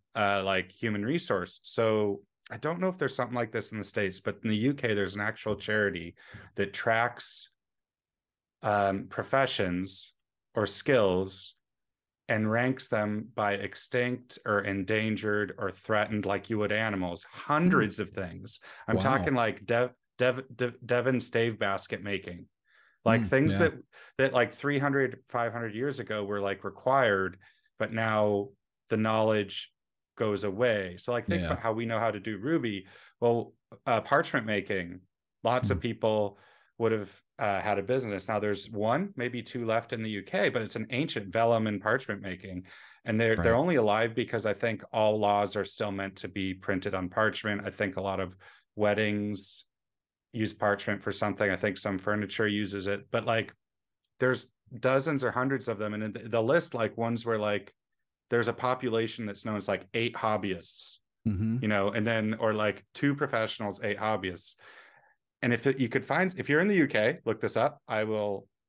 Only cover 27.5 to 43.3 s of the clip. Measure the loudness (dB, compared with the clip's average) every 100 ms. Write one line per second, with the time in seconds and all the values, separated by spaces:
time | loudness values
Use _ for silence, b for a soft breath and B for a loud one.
27.5 | b b -6 -4 -2 0 4 4 2 0
28.5 | -8 _ _ -4 0 2 4 4 2 0
29.5 | -6 -12 _ _ _ _ -4 -2 0 -2
30.5 | 0 2 2 -2 -6 -4 -4 0 0 0
31.5 | -2 -2 -2 -2 0 0 -2 -6 -6 -2
32.5 | 0 0 -4 -8 B B _ 2 2 -2
33.5 | -12 _ -8 0 0 4 2 2 0 0
34.5 | 0 0 -2 -4 -10 -18 _ _ _ 0
35.5 | 2 2 0 -2 0 2 2 0 b b
36.5 | b b -2 2 2 -2 -12 _ -4 0
37.5 | 0 2 0 2 0 0 -4 -2 -2 0
38.5 | -2 -4 -2 2 2 0 -4 -6 -6 -8
39.5 | -4 0 0 0 -4 -4 -6 -4 0 0
40.5 | 0 -2 -6 -4 -2 -2 -4 -2 2 4
41.5 | 4 2 0 0 0 0 -8 -8 -10 -10
42.5 | -10 -12 B B B -2 2 4